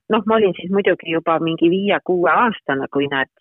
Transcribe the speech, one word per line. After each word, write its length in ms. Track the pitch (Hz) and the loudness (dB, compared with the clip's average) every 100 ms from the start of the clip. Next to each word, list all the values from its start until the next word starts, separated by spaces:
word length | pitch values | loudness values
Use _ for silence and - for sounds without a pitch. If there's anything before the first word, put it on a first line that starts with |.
| - | -2
Noh, 140 | 214 202 | -2 2
ma 100 | 220 | 2
olin 180 | 202 170 | 2 0
siis 160 | 180 | -2
muidugi 400 | 196 196 175 - | 0 0 -2 -2
juba 240 | 165 165 160 | -4 0 0
mingi 300 | 160 160 165 | -2 0 2
viie-kuue 600 | 185 202 160 - 180 170 | 2 0 -2 0 0 2
aastane, 560 | 175 240 185 - 135 135 | 2 0 -2 -6 -6 -4
kui 180 | 143 143 | -2 -2
need 220 | 139 131 _ | -2 -4 _